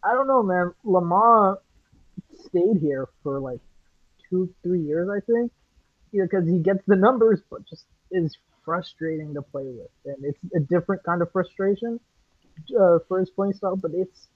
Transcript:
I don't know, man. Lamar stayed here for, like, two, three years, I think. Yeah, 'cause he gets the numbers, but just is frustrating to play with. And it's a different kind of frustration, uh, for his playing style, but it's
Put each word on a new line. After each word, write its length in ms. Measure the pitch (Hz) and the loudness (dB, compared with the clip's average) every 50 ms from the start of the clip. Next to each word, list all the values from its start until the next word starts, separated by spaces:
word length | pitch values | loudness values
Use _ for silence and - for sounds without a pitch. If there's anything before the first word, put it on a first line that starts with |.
I 120 | - 196 233 | 0 0 0
don't 120 | 254 277 | 0 2
know, 160 | 269 269 254 | 2 4 2
man. 320 | 220 190 180 180 180 180 175 _ _ | 2 2 2 0 0 -2 -4 _ _
Lamar 760 | 220 190 185 175 170 175 196 220 233 233 220 208 190 196 190 _ _ _ _ _ _ _ _ _ _ _ - _ _ - - - - | 2 2 2 2 4 2 4 6 6 6 6 6 4 2 -2 _ _ _ _ _ _ _ _ _ _ _ -20 _ _ -20 -20 -20 -4
stayed 300 | - 180 175 208 226 180 | 0 2 2 2 2 2
here 300 | 147 147 139 131 135 - _ _ | 0 -2 -2 -4 -6 -10 _ _
for, 180 | _ 147 139 139 | _ -6 -6 -6
like, 200 | 135 131 123 123 _ - _ _ _ _ _ _ _ _ _ _ _ _ | -6 -8 -12 -14 _ -20 _ _ _ _ _ _ _ _ _ _ _ _
two, 240 | 185 180 185 180 - _ _ | -2 -2 -2 -4 -8 _ _
three 180 | 175 185 180 | -4 -2 -2
years, 260 | 160 147 147 165 175 190 | -2 -2 -4 -4 -4 -4
I 120 | 202 202 | -6 -6
think. 320 | - - 233 233 240 240 _ _ _ _ _ _ _ _ _ _ _ _ | -2 0 0 0 0 -4 _ _ _ _ _ _ _ _ _ _ _ _
Yeah, 140 | - 202 190 | -2 -2 -2
'cause 220 | 175 - 190 175 160 | 0 0 0 0 2
he 100 | 175 180 | 0 2
gets 260 | 156 190 196 190 - - | 2 0 0 0 2 2
the 80 | 202 | 4
numbers, 480 | 190 190 226 262 240 226 226 214 - _ _ | 6 6 4 4 4 4 2 2 2 _ _
but 120 | - - - | -18 -18 -18
just 200 | _ - - _ _ _ _ _ _ | _ -20 -20 _ _ _ _ _ _
is 260 | 180 185 165 151 - _ _ _ _ _ _ | -4 -2 -2 -2 -6 _ _ _ _ _ _
frustrating 720 | - 165 175 170 - - _ 156 160 160 156 156 151 147 | -6 -6 -6 -6 -10 -14 _ -6 -6 -6 -6 -8 -10 -10
to 80 | 143 135 | -12 -12
play 200 | _ _ 139 139 | _ _ -10 -10
with. 280 | 131 123 117 - - _ _ _ | -10 -14 -16 -18 -20 _ _ _
And 200 | 143 139 135 139 | -14 -14 -8 -8
it's 140 | 143 139 _ - 180 - | -8 -8 _ -12 -6 -4
a 40 | 165 | -4
different 440 | 143 139 175 175 170 - 196 185 _ | -2 0 -2 -2 -2 -2 -6 -6 _
kind 180 | - 170 175 | -6 -2 -2
of 100 | 170 170 | -4 -2
frustration, 680 | _ 190 175 - _ - 196 196 202 196 233 233 233 240 _ _ _ _ _ _ _ _ _ _ _ - 156 - 139 | _ -4 -4 -4 _ -4 -2 -2 -2 -2 -4 -8 -8 -8 _ _ _ _ _ _ _ _ _ _ _ -20 -18 -4 2
uh, 220 | 165 190 180 170 165 165 _ | 4 6 6 6 4 2 _
for 120 | 185 185 | -2 -2
his 100 | 185 180 | -2 -2
playing 240 | _ - 196 202 196 | _ -4 -2 -2 -2
style, 220 | 196 - 190 180 | -4 -4 -6 -4
but 180 | 190 190 180 151 | -4 -6 -6 -4
it's 360 | 180 190 - _ _ _ _ _ | -4 -6 -6 _ _ _ _ _